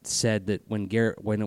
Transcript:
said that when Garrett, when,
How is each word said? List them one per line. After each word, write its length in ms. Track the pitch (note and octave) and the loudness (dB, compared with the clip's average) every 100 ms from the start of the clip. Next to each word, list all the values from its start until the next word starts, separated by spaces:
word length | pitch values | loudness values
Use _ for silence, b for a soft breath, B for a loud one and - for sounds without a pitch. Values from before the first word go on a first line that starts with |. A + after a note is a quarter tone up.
said 420 | - - A#2+ G#2+ F#2+ | -6 0 2 2 0
that 160 | G2+ - | -4 -2
when 180 | G#2+ F#2+ | -4 0
Garrett, 380 | A2 A2+ - | 2 2 0
when, 160 | G#2 G#2+ | -2 -2